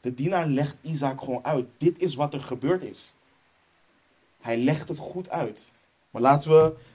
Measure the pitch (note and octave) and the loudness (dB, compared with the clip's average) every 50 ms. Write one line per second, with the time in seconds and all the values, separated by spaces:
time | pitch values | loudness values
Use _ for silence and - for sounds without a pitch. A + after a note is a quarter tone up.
0 | _ B2+ B2 B2 C#3 E3+ G3 F3+ E3 D#3 C3+ C3 D3 C#3+ - - _ D#3+ D#3+ C#3+ | _ -8 -4 -2 -2 0 0 0 0 0 0 0 0 -2 -4 -10 _ -8 -6 -4
1 | C3+ C3+ C3+ C3+ - - B2+ B2 - - - C3+ B2 - - _ D3+ F3 F3 - | -2 -4 -4 -4 -6 -6 -6 -6 -2 -2 -2 -2 -2 -6 -6 _ 0 0 2 2
2 | F3+ F#3 C#3+ B2+ D3 C#3+ D3+ D3 C#3+ - B2+ B2+ C3 C#3+ F3+ F#3 E3 A2 G#2 - | -4 -4 -2 -2 -4 -4 -4 -8 -8 -8 -10 -4 0 0 0 0 -2 -8 -12 -12
3 | - - - _ _ _ _ _ _ _ _ _ _ _ _ _ _ _ _ _ | -16 -16 -16 _ _ _ _ _ _ _ _ _ _ _ _ _ _ _ _ _
4 | _ _ _ _ _ _ _ _ - A#2 A#2 A#2 A#2+ C3+ D#3 D3+ - - E3 - | _ _ _ _ _ _ _ _ -6 -4 -2 0 2 0 0 0 -4 -8 -10 -10
5 | - - - F3+ F3+ - - E3+ C#3+ A2 - - - - _ _ _ _ _ _ | -10 -12 -10 -10 -10 -6 -6 -4 -4 -6 -8 -14 -20 -20 _ _ _ _ _ _
6 | _ _ _ A2+ A#2+ C3 C#3 D3 D3 D#3 D#3 D#3 D#3 D#3 - - - - - | _ _ _ 2 6 6 6 6 4 6 6 8 8 6 2 -4 -16 -20 -20